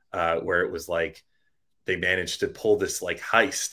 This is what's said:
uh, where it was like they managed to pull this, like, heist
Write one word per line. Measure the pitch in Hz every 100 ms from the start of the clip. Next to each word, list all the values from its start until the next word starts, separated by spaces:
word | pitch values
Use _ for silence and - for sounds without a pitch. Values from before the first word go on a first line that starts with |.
| _
uh, | 92 82 82
where | 85 87
it | 90
was | 82 -
like | 85 82 - _ _ _ _ _ _ -
they | 90
managed | 90 92 85 -
to | -
pull | - 107 101
this, | 92 -
like, | 90 85
heist | - 117 98 - -